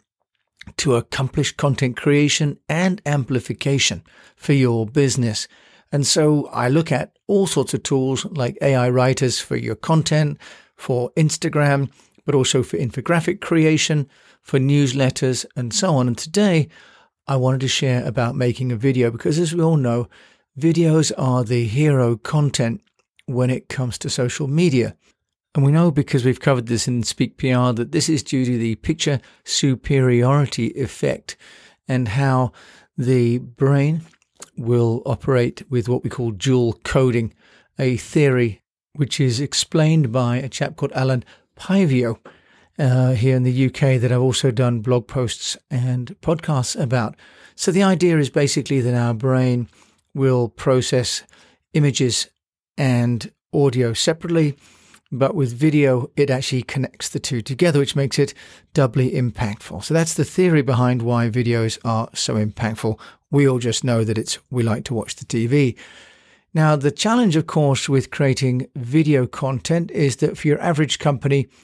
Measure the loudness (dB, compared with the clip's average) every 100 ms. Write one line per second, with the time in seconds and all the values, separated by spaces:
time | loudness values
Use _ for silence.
0 | _ _ _ _ _ _ -18 -6 0 0
1 | -2 -6 -4 -2 -4 -2 -2 0 -2 -2
2 | 2 2 2 0 -2 -4 -6 -2 -2 -2
3 | -2 -2 -2 -4 -4 -6 -2 0 0 -4
4 | -12 _ -20 _ 0 2 4 0 -2 0
5 | 0 2 -2 -4 -10 _ _ _ -6 -2
6 | 0 2 2 2 -2 -2 0 2 2 -2
7 | -4 _ -2 0 2 0 -2 -4 -2 -2
8 | 0 -2 -6 -4 -6 -2 0 2 2 2
9 | 2 2 0 -2 -4 -6 -6 -6 0 0
10 | 2 0 0 -4 -14 -20 _ -14 -4 -2
11 | -2 0 0 0 -4 0 2 2 -2 _
12 | _ _ 0 2 2 0 -2 -4 -4 -6
13 | -2 0 0 -4 -2 2 2 2 0 -2
14 | -4 _ _ _ -4 0 2 2 2 0
15 | -2 0 -2 -2 -6 -8 -6 -2 0 2
16 | 0 -2 -2 0 2 2 0 -6 -20 -20
17 | _ _ -4 0 0 0 -2 -2 0 0
18 | -2 -2 -2 0 -2 -2 -4 -2 0 2
19 | 0 0 -2 0 -2 0 2 2 2 -2
20 | -4 _ -20 _ _ -2 0 2 4 4
21 | 2 0 0 0 0 0 0 0 2 4
22 | 2 0 -2 0 0 0 -2 -4 _ _
23 | _ _ -6 -2 0 -2 -6 -6 -6 -6
24 | -8 -4 -4 -4 -2 2 2 2 0 -6
25 | _ _ _ _ _ 0 4 4 4 2
26 | 0 0 0 0 0 0 0 -2 -2 -2
27 | -4 -2 -4 -2 0 2 2 0 -2 -2
28 | 0 -2 -2 -2 0 0 -2 -4 -4 -2
29 | -2 -2 -6 _ -8 -2 0 0 0 2
30 | 4 4 4 2 0 -2 -4 -4 -8 -4
31 | -4 -4 -10 -18 -20 -20 -20 _ -4 -2
32 | -2 0 2 2 0 -4 -20 -20 _ -6
33 | 0 2 2 0 -4 -2 2 4 2 0
34 | -6 _ _ -20 -20 -8 0 2 2 0
35 | -4 -6 0 0 0 -4 -6 -4 -2 -2
36 | -4 -6 -6 -4 0 2 2 -2 -2 2
37 | 2 0 -4 _ _ _ _ -4 -2 -2
38 | -2 0 2 2 0 -4 _ _ _ -6
39 | -4 0 0 0 -4 -4 -2 2 4 4
40 | 2 0 0 -2 -4 -6 -6 -6 -6 -2
41 | 0 -2 -4 -20 _ -14 -2 2 4 2
42 | 0 -4 -12 _ _ _ _ -2 2 4
43 | 2 2 2 2 2 2 0 2 2 2
44 | 2 2 2 2 0 2 0 0 0 -2
45 | -2 -4 -4 -6 -10 -10 -6 -4 -2 -2
46 | -6 -8 -4 -4 -2 -2 -2 -4 -2 -2
47 | -2 -8 -20 -20 -20 -6 -2 2 2 4
48 | 2 2 2 0 0 0 0 0 0 0
49 | 0 0 0 2 2 0 -4 _ _ _
50 | _ -2 2 2 0 -2 0 2 2 0
51 | -2 -6 -12 _ _ _ _ 0 2 2
52 | 0 -2 -6 _ _ _ _ -2 0 2
53 | 0 -2 -6 _ _ 0 0 2 -2 -2
54 | -2 -2 -2 0 0 -2 _ _ _ _
55 | -10 -2 0 0 -2 0 2 4 4 2
56 | -2 -2 0 0 -2 -4 -4 -4 -6 -6
57 | -8 -8 -6 -6 -4 0 2 2 0 0
58 | -2 0 -2 -2 -20 -20 _ 0 2 2
59 | 0 0 -2 -2 -6 -6 -12 -12 -2 0
60 | 0 -2 -4 2 4 4 2 2 2 0
61 | 0 0 0 0 0 0 -2 -4 -4 -4
62 | -4 -6 -4 -2 -2 -2 -6 -4 -4 -6
63 | -10 -20 -2 2 2 2 -2 -2 0 0
64 | 0 -2 -4 -8 -8 -2 -2 -2 -4 -6
65 | -6 -12 -6 -2 0 2 2 -2 -14 -20
66 | -20 _ _ _ _ 0 2 2 0 0
67 | 0 2 2 2 0 0 2 0 0 0
68 | 0 -2 0 2 0 -2 -4 -10 -2 2
69 | 4 2 0 -4 -4 -4 -2 -2 -2 0
70 | 0 0 -2 -2 0 0 0 0 -2 0
71 | -2 -2 0 0 -2 _